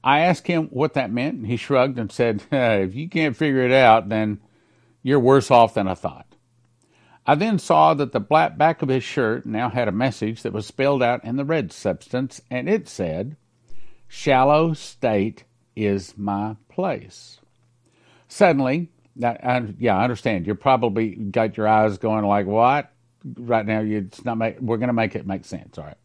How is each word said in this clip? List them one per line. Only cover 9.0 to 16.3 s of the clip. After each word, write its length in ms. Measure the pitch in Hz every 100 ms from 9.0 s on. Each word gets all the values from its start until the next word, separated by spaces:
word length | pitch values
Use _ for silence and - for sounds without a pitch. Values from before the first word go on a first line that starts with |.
shirt 400 | - - 117 117
now 240 | 113 110 120
had 200 | 123 110
a 40 |
message 480 | 98 131 - 110 113
that 140 | 117
was 100 | 104
spelled 380 | 107 - 135 143
out 200 | 120 120
in 140 | 117 131
the 80 |
red 260 | 139 160 98
substance, 680 | - 101 90 - 123 135 - _
and 160 | 127 143
it 220 | 214 -
said, 480 | - 87 80 120 151 _ _ _ - - - -
Shallow 640 | - - 131 135 151 165
state 720 | 151 - - 120 107 104 - _ _ _ -
is 380 | 104 98 92 -
my 400 | 101